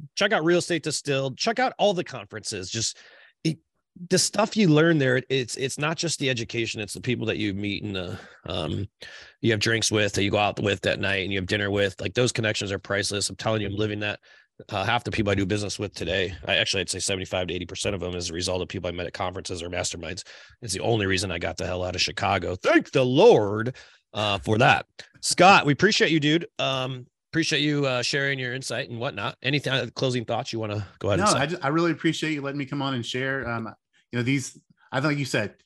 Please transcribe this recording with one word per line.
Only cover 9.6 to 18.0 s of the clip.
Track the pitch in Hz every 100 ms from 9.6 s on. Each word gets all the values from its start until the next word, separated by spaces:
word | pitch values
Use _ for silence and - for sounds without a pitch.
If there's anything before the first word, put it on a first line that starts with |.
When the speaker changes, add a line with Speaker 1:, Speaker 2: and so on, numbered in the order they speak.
| 113 113 -
Speaker 1:
with, | 107 104
that | -
you | 98
go | 104
out | 101 -
with | 104 98
that | 101 65
night | 98 98
and | 92
you | 98
have | 92
dinner | 107 101
with. | 101 98 -
Like, | 98
those | 123 123
connections | - 110 107 101
are | 98
priceless. | - 101 101 101 92
I'm | 95
telling | 117 110
you, | 101
I'm | 101
living | 107 104
that. | 104 - _ - _ - -
Uh, | 101
half | 98 117
the | -
people | 92 101
I |
do | 98 95
business | 104 101 -
with | 101
today, | - 87 95 92 87 -
I | 95
actually, | 110 98
I'd | 87
say | 92
seventy-five | - 95 92 92 90
to |
eighty | 90 87
percent | 95 110
of | 98